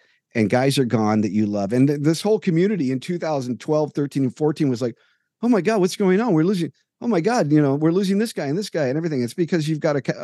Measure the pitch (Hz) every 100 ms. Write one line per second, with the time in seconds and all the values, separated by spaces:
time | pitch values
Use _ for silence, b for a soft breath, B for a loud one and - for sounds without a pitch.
0 | _ _ _ 117 104 123 135 139 123 110
1 | 107 107 104 104 104 104 98 123 139 147
2 | 147 165 208 214 - 160 196 208 131 131
3 | - 175 165 143 123 120 - 151 147 156
4 | 143 139 131 - 151 - 147 117 123 -
5 | _ _ _ _ 233 220 165 226 180 -
6 | 196 190 240 160 175 196 151 - _ -
7 | 240 190 180 240 156 151 143 139 160 175
8 | 190 196 226 - 143 170 202 165 131 147
9 | 170 139 120 - 160 175 151 156 160 143
10 | 143 156